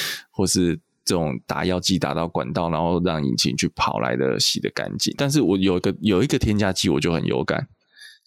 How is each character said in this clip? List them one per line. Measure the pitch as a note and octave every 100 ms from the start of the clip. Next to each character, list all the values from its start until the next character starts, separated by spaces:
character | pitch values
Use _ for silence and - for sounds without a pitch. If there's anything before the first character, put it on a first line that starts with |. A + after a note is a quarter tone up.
| - - -
或 | - F#2
是 | F#2+ F2 D#2+ - _
这 | -
种 | F2+ D#2 A#1+ -
打 | -
药 | F2+ F2+
剂 | F2 F#2
打 | D2
到 | D2+ E2+
管 | E2+ B1+
道， | D#2 E2+
然 | D#2+
后 | E2+ F2
让 | F2 D#2+
引 | C#2 A1+
擎 | C#2+ C2
去 | F2
跑 | - - G#1+
来 | A#1+ B1
的 | C2 G#1
洗 | - -
得 | -
干 | - G1+ -
净。 | - -
但 | C#3
是 | D3
我 | F2+ G2
有 | F#2+ F2+
一 |
个， | G2+ -
有 | G#2+ F#2
一 | C#3+
个 | C3+
添 | A2 G#2
加 | G2+
剂 | F#2 F#2
我 | D2
就 | E2
很 | D#2+ -
有 | B1+
感， | D#2+ D2+ - _ _ - - -